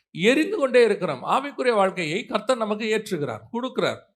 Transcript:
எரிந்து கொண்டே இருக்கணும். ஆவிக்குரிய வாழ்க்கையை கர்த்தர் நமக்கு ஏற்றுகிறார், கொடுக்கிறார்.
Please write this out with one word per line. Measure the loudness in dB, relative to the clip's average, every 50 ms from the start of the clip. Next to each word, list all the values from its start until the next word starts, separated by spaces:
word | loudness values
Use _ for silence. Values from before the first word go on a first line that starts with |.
| _ _ _
எரிந்து | 2 4 4 4 4 2 0 0
கொண்டே | -2 -2 2 6 6 6
இருக்கணும். | 6 4 0 -2 -4 -4 -4 -2
ஆவிக்குரிய | 0 0 0 0 -4 -6 -2 0 0 2
வாழ்க்கையை | 4 2 2 0 -2 -4 -4 -4 -6 -6
கர்த்தர் | -4 -4 -4 0 0 0 0 0
நமக்கு | -4 -4 -4 -2
ஏற்றுகிறார், | -2 -2 -2 -2 -4 -4 -4 -4 -4 -6 -8 -12 -8
கொடுக்கிறார். | -8 -6 -6 -4 -2 -2 -2 -2 -2 -4 -12 _ _